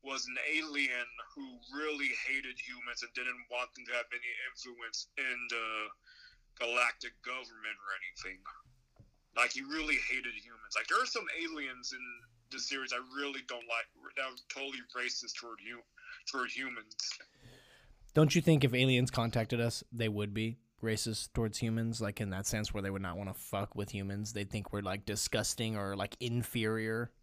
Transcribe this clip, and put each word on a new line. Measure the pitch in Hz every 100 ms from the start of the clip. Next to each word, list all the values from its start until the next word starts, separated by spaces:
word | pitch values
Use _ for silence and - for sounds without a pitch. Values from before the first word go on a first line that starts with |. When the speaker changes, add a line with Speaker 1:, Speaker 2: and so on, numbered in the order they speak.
Speaker 1:
was | 135 135 127
an | 127 143
alien | 156 156 143 139 123 120 - - -
who | 135 123 123 135
really | 156 147 139 135 127
hated | 135 127 127
humans | - 127 123 120
and | 120 -
didn't | 127 123 120
want | 123 123 -
them |
to | 120 123
have | 120 123
any | 120 113 127
influence | - 127 120 117 - - -
in | 135 123 123
the | 117 113 110 107 - - - - - _ -
galactic | 120 120 120 - 120 -
government | 123 127 123 113 110 101
or | 101 95
anything. | 87 - 95 95 92 - - - _ _ - _ _ -
Like, | 120
he | 123
really | 135 156 156 139 -
hated | 131 127 110
humans. | 117 113 - 107
Like, | 110
there | 208
are | 254
some | 233 - 165
aliens | 165 160 139 127 123
in | 131 123 120 - - _
the | 135
series | - 139 131
I | 123 127
really | 135 143 135 127
don't | 120 117
like, | 117 117 - - -
that |
are | 131 123 -
totally | 139 139 131 123 123
racist | 123 - 117 -
toward | 120 113
hu-, | 107 120 - - - - -
toward | 135 123
humans. | 131 135 120 107 - - - - _ - - - - - - - -
Speaker 2:
Don't | 156
you | 175
think | 165 156
if | 135
aliens | 127 131 123 127
contacted | - 117 117 110 120
us, | 117 - -
they | 117 113
would | 104 104
be | 104 110 120 _ _
racist | 113 107 - 107 -
towards | - 113 104
humans, | 117 113 113 113
like, | 107 101
in | 104
that | 95 98
sense | 110 107
where | 104
they | 98
would | 98
not | 95 87
wanna | 98 -
fuck | - 101 101 -
with | 101
humans? | 101 98 98 107
They'd | 110 98
think | 107 98
we're, | 104
like, | 98 98 104
disgusting | 104 - 113 101 - 113 110
or, | 98 98
like, | 101 -
inferior. | 123 120 113 120 110 110 110 113 120 -